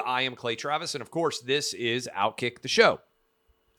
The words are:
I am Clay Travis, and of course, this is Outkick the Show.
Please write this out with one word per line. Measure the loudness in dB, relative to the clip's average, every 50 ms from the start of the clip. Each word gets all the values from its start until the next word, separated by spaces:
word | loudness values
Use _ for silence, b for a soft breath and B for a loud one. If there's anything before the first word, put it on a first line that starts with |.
| 2
I | 0 0 0 0
am | 0 -2
Clay | -4 -4 -4 -4 -4
Travis, | -4 -4 -4 -2 -4 -4 -8
and | -8
of | -10 -6
course, | -4 0 0 0 -2 -2
this | -2 0 0 0 0 -2 -4
is | -2 -2 0 0 0 -2 -4 -2
Outkick | 0 0 0 0 0 -2 -4 -4 -6
the | -6 0
Show. | 4 6 6 6 6 2 -4 _ _ _ _ _ _ _ _ _ _ _ _ _ _